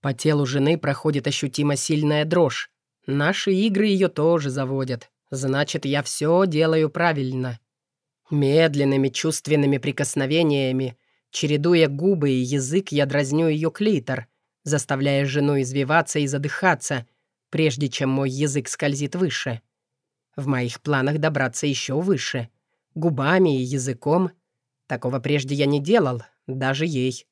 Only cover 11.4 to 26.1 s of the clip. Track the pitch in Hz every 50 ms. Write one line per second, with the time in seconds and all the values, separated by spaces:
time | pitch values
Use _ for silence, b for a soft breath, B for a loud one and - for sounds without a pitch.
11.4 | - 147 147 147 147 170 175 170 160 147 143 139 160 190 202 165 147 143 131 127
12.4 | 127 123 143 143 131 127 156 190 196 - - 143 143 139 135 143 143 131 143 156
13.4 | 165 160 156 151 156 160 160 - 208 214 214 151 117 - 131 127 113 _ _ _
14.4 | _ _ _ _ _ 143 147 143 - - 143 135 139 139 143 139 143 139 131 147
15.4 | 143 143 147 139 135 123 131 139 135 127 151 170 160 - - 156 147 139 139 139
16.4 | 143 151 - - - 185 165 - - - 147 127 117 _ _ _ _ _ _ _
17.4 | _ _ - 151 160 151 123 127 147 135 - - 139 135 135 139 139 135 127 135
18.4 | 147 151 135 147 131 - - - - 147 143 135 147 139 - 180 190 165 127 -
19.4 | - 143 117 113 _ _ _ _ _ _ _ _ _ _ _ _ _ _ _ -
20.4 | 139 135 139 127 123 120 120 - _ 147 147 135 131 135 147 156 147 160 156 143
21.4 | 135 127 123 - - 147 135 - - - 135 147 175 190 196 135 - - - 135
22.4 | 117 113 _ _ _ _ _ _ _ _ _ 160 156 170 156 127 135 143 175 190
23.4 | 185 170 143 131 127 123 139 135 123 139 127 117 - 143 151 175 185 175 - _
24.4 | _ _ _ _ _ _ _ _ _ _ 127 120 - 127 127 135 117 131 143 151
25.4 | 131 135 143 139 147 139 143 147 139 151 214 233 175 135